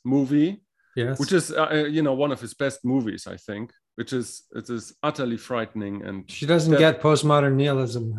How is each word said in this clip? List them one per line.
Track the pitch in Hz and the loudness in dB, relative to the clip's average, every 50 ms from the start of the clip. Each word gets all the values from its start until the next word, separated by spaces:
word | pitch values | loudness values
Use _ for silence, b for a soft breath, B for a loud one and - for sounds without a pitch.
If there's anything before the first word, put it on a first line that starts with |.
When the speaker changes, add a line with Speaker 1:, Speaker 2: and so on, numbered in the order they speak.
| - | -2
Speaker 1:
movie, | 123 135 143 139 127 143 147 151 175 202 208 _ _ _ _ _ _ _ | 0 2 2 2 2 2 2 2 2 0 -6 _ _ _ _ _ _ _
Speaker 2:
Yes. | 131 117 123 135 127 | -4 -2 -2 -2 -4
Speaker 1:
which | 143 - 190 | -2 0 2
is, | 175 - - | 0 0 0
uh, | 151 156 156 156 | 0 0 0 2
uh, | 156 151 151 | 2 0 0
you | 143 151 156 | 0 0 0
know, | 156 143 135 | 2 2 2
one | 131 143 147 | 0 0 0
of | 135 117 | -2 -4
his | 123 110 - | -8 -12 -6
best | - 143 139 127 - - | -4 -4 -4 -4 -4 -2
movies, | 123 131 135 120 107 92 - - | 0 0 0 0 -2 -6 -8 -10
I | 95 92 | -14 -14
think, | 87 - - 104 101 113 - _ _ _ _ _ | -14 -12 -10 -10 -10 -10 -12 _ _ _ _ _
which | - 120 - 131 | -12 -8 -4 -4
is, | 127 117 - - - - _ - | -4 -4 -6 -10 -18 -20 _ -14
it | 117 113 - | -14 -10 -8
is | 120 113 - - - _ - | -8 -10 -10 -12 -12 _ -6
utterly | 151 147 - 135 120 117 | -6 -4 -4 -4 -4 -4
frightening. | 104 - - 131 117 110 107 - 110 104 101 101 101 98 | -6 -8 -6 -6 -6 -6 -6 -8 -8 -8 -8 -8 -8 -10
And | 95 98 95 92 - | -10 -10 -12 -12 -14
Speaker 2:
She | - - 143 | -12 -8 0
doesn't | 143 170 170 156 160 | 2 2 4 4 4
Speaker 1:
that | 151 143 | 6 6
Speaker 2:
get | 156 160 156 160 | 6 6 4 4
postmodern | - 151 151 147 151 151 147 147 143 139 135 | 4 4 4 4 4 4 4 4 4 4 2
nihilism, | 135 139 147 139 135 131 120 113 120 113 113 110 | 2 2 2 2 0 0 -2 -4 -4 -4 -4 -6